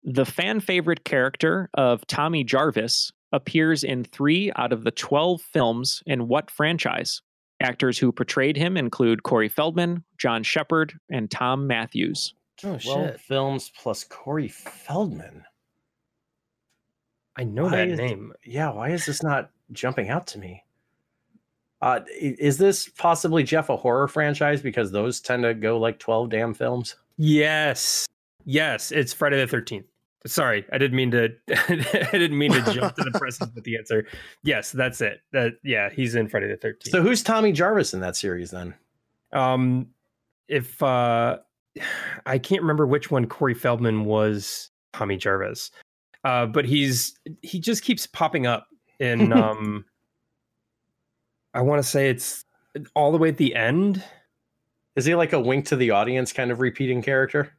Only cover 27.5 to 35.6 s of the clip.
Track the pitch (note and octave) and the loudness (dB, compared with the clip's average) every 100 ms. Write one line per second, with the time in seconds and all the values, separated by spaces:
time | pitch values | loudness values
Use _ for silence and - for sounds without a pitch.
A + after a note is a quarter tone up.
27.5 | D#3 D3+ B2 - - - _ _ _ - | 2 0 0 -2 -2 -4 _ _ _ -2
28.5 | C#3 D#3 A#2 - D3+ B2 - D3 C#3 B2 | 0 0 -2 -2 -2 -2 0 2 2 0
29.5 | B2+ A2 G#2 - _ _ _ A2+ - C3+ | -2 -4 -12 -14 _ _ _ -6 0 2
30.5 | G#2+ G2+ C3+ C3+ B2+ B2+ A#2+ A2+ A#2 - | 0 0 0 2 2 2 4 2 -2 -2
31.5 | - - F3 C3+ G#3 - - E3+ C#3+ D3 | -2 2 0 0 -2 0 2 2 2 2
32.5 | C3 A2+ A2+ - - C3 A#2+ C3 A#2+ A#2+ | 2 2 0 -2 -2 -4 -2 -4 -6 -10
33.5 | A#2 G#2+ A2+ A2 A2 G#2+ - - - D3 | -10 -8 -8 0 -2 -2 -12 -20 -6 -2
34.5 | B2 - B2 B2+ - A2 G2+ _ C#3 A#2 | -2 -2 -2 -2 0 -4 -4 _ 0 0
35.5 | A#2 | -2